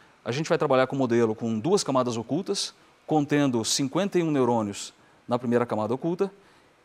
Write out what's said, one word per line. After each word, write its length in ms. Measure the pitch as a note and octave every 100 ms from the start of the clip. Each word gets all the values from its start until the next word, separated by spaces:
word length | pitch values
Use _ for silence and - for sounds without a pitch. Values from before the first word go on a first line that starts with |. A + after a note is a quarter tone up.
| - _
a 80 | -
gente 160 | B2+ D#3+
vai 100 | D#3+
trabalhar 300 | D3+ C3 C3
com 80 | C#3+
um 40 |
modelo 360 | B2+ A#2 A#2 G#2+
com 240 | A#2 A2
duas 240 | B2+ G3
camadas 320 | - C3+ B2 A2+
ocultas, 580 | A2 C#3+ G3+ D4+ - - _ _ -
contendo 580 | D#3 C#3+ D3 C#3+ A#2+ G#2+
cinquenta 520 | - C#3 E3 G3 F3+
e 60 |
um 80 | E3
neurônios 640 | D3 B2 A#2+ G#2 G2+ - - _ _ -
na 100 | B2
primeira 280 | A#2+ A#2+ A#2+
camada 280 | A2 G#2+
oculta 380 | C3 E3 F3 G3 - - _ _ _